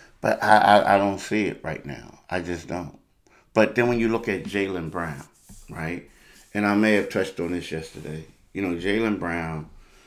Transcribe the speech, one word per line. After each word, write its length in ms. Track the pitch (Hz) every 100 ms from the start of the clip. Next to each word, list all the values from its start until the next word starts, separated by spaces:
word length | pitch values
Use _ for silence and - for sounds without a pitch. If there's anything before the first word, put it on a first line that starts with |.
| - _
But 220 | - -
I, 160 | 107 107
I, 360 | 101 104 -
I 40 | 98
don't 200 | 101 95
see 260 | - 107 95
it 180 | -
right 200 | 80 78
now. 360 | 71 60 - - -
I 100 | 90
just 280 | 87 85 -
don't. 300 | 85 80 - _ _ _ _ _
But 220 | 113 107
then 140 | - 120
when 120 | 120
you 80 | 113
look 200 | 113 113
at 160 | 95
Jaylen 460 | 87 101 98 92 80
Brown, 340 | 87 82 69 - _ - - -
right? 400 | 85 80 87 - _ - - _
And 140 | 104 104
I 80 |
may 180 | 104 107
have 160 | 104 95
touched 320 | 101 92 -
on 120 | 85
this 200 | 87 78
yesterday. 540 | 80 78 - 76 78 - _ _
You 100 | 95
know, 120 | 95 85
Jaylen 420 | 92 104 113 98
Brown, 520 | 87 85 82 80 76 - - _